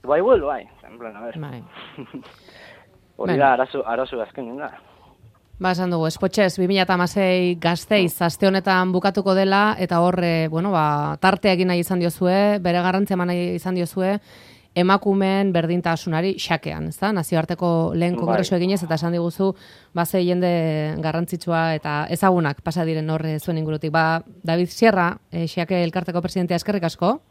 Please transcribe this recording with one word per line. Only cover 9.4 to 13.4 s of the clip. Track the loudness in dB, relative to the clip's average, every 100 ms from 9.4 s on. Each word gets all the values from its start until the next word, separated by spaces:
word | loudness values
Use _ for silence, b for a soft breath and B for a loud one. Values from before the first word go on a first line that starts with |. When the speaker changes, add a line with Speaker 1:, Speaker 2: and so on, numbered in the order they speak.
| 4 4 2 0
Speaker 2:
eta | 0 2 2
hor, | 2
eh, | 2 2 0
bueno, | -2 0
ba, | 2 2 0 -2 2
tartea | 2 4 2 2
egin | 2
nahi | 0
izan | 0 0
diozue, | -2 0 2 4 2 2
bere | 0 0 0
garrantzia | 0 0 0
eman | 0
nahi | -2